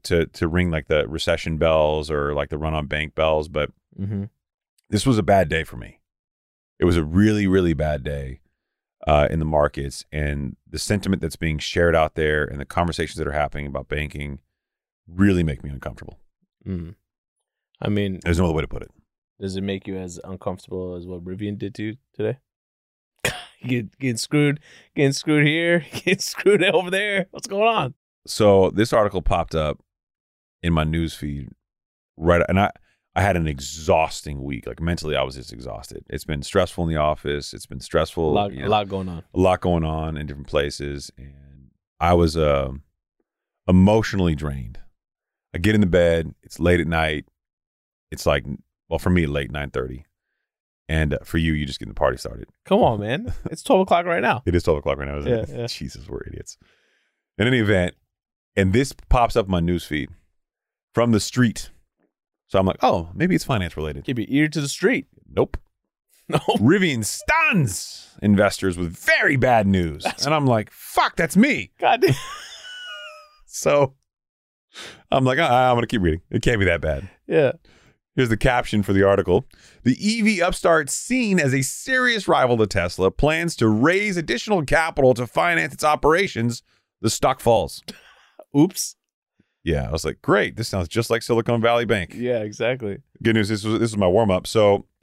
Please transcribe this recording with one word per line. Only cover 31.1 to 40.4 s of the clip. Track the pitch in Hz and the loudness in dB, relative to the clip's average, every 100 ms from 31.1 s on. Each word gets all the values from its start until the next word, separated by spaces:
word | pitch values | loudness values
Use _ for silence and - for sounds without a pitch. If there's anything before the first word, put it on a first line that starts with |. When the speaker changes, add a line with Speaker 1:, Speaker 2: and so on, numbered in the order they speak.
Speaker 1:
feed, | - 73 71 62 - _ _ _ _ _ - | -6 -10 -10 -12 -20 _ _ _ _ _ -4
right, | 80 87 - | 2 2 4
and | 92 | 2
I, | 101 - _ _ _ | 0 -2 _ _ _
I | - | -2
had | 98 90 | 0 0
an | 78 | -2
exhausting | 69 67 78 78 85 78 - - 71 | -6 -10 -6 0 2 0 -4 -12 -10
week. | 67 64 - | -8 -10 -10
Like, | 60 | -6
mentally, | 82 87 78 69 | -4 -4 -4 -4
I | |
was | 67 65 | -4 -6
just | 60 | -16
exhausted. | 57 62 53 - - - | -16 -14 -14 -16 -18 -12
It's | 76 | -10
been | - 76 | -6 -8
stressful | 71 98 90 - | -2 0 0 -2
in | 80 | -2
the | 80 | 0
office. | 76 76 71 71 67 | 0 -2 -4 -6 -8
It's | - - | -14 -16
been | 67 | -16
stressful, | - 80 80 - 80 | -4 -2 -2 -2 0
Speaker 2:
A | |
lot, | 76 101 | 0 -2
Speaker 1:
you | 67 | -4
Speaker 2:
a | |
Speaker 1:
know, | 67 | -2
Speaker 2:
lot | 107 101 | -2 -2
going | 95 92 | -6 -8
on. | 85 - | -10 -8
Speaker 1:
a | - | 0
lot | 92 92 | 2 2
going | 92 85 | 0 0
on | 78 78 80 78 | 0 -4 -6 -8
in | 73 | -10
different | 71 | -12